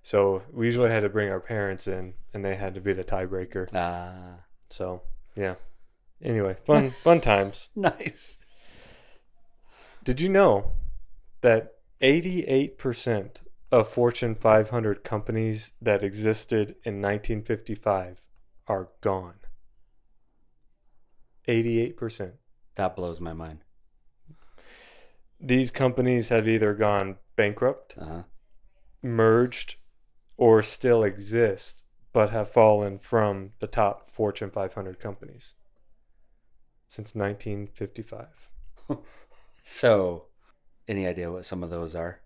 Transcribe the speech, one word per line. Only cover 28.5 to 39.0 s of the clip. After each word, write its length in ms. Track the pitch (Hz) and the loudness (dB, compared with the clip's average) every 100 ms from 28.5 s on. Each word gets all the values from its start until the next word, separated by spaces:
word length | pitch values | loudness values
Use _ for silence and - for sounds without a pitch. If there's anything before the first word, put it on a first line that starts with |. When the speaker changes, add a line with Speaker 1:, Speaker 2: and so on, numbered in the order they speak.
| - - _ - _ | -20 -20 _ -20 _
Speaker 1:
merged, 760 | 123 113 113 113 123 - - - - _ _ _ _ - | -4 4 6 6 4 -2 -10 -12 -20 _ _ _ _ 4
or 260 | 120 110 | 8 8
still 400 | 104 - 127 117 | 6 -2 2 4
exist, 840 | 107 98 98 113 113 95 - - - _ - | 2 -2 -4 2 2 0 -10 -16 -20 _ -2
but 180 | 113 107 | 2 2
have 180 | 113 104 | 0 0
fallen 480 | - 110 104 101 98 | 6 8 6 0 -8
from 520 | - 113 104 98 95 - | -2 0 2 -2 -10 -12
the 80 | 107 | -6
top 420 | - 101 - - | 0 0 0 -14
Fortune 420 | - 107 - 98 | -2 -2 -2 -8
five 240 | 104 95 | -6 -8
hundred 240 | - 95 92 | -8 -12 -12
companies 540 | 107 98 107 101 - _ - _ _ - _ _ _ _ _ _ _ _ _ | -12 -12 -16 -20 -20 _ -20 _ _ -20 _ _ _ _ _ _ _ _ _
since 280 | - 107 | -16 -12
nineteen 540 | 110 101 101 110 101 101 | -6 -6 -4 -8 -8 -10
fifty-five. 800 | - 101 - 107 107 135 - - - - - - | -12 -12 -12 -14 -16 -16 -20 -20 -18 -16 -16 -10
<laughs> 100 | - | -10